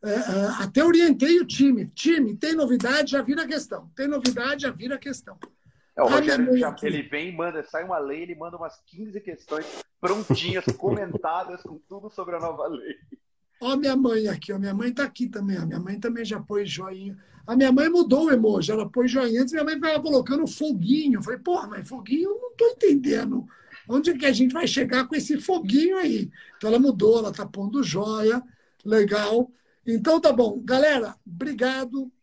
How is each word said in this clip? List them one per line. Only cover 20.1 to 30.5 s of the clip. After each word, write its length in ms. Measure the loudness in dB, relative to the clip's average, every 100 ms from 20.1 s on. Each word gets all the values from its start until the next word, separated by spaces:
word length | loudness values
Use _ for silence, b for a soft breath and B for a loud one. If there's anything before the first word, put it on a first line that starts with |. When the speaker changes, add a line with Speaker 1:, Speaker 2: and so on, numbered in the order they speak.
| 0 2 -2 -2
Speaker 1:
foguinho. 720 | -4 -4 -2 2 2 2 0
Eu 40 |
falei, 160 | -2 -6
"Porra, 280 | -4 -4 -4
mãe, 160 | -12
foguinho 460 | -12 -14 -4 -2 -2
eu 100 | -4
não 140 | -8 2
tô 100 | 2
entendendo. 800 | 4 4 4 2 -2 -2 -6 -8 B B B -2
Onde 200 | 0 0
é 60 | 2
que 80 | 2
a 60 |
gente 220 | 4 2
vai 140 | 2 -2
chegar 400 | -2 0 0 0
com 80 | -4
esse 220 | -2 -4
foguinho 560 | 0 -2 2 2 4 2
aí?" 320 | 0 -2 -4 B B B
Então 140 | 0
ela 100 | 4
mudou, 400 | 4 6 4 4
ela 140 | 2
tá 120 | -8 -10
pondo 380 | -8 -4 -2
joia. 580 | -2 -2 -2 0 2 0 -4 b b b 0
Legal. 680 | 4 4 2 2 0 0 b b b -4
Então 360 | 0 4 6
tá 100 | 6
bom. 300 | 4 2